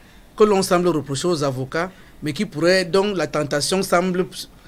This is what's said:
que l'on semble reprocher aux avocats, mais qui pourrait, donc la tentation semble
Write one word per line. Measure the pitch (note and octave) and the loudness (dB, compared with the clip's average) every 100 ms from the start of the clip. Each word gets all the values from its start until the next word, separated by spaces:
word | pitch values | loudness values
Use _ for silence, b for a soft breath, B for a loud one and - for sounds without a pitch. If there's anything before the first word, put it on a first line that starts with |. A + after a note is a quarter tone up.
| B B B - | B B B 2
que | |
l'on | G#3+ F#3+ | 4 4
semble | F#3+ F3 F3+ | 2 2 2
reprocher | D#3 C3+ C3+ F3 | 0 -2 -4 -2
aux | D#3+ | 0
avocats, | C#3+ B2+ C3 E3 F3+ B B B | -2 -4 -4 -4 -6 B B B
mais | D3+ | -8
qui | C#3+ G#3 | -6 -6
pourrait, | D3 E3+ F#3 F3 | 0 2 2 2
donc | F#3+ G#3 F#3 | 0 0 -2
la | D#3 | -2
tentation | D3+ C#3 D3 - F#3+ | -2 -2 -2 0 -2
semble | F#3+ F3 F#3 F3+ F3+ - - B | 2 2 2 -2 -4 -6 -16 B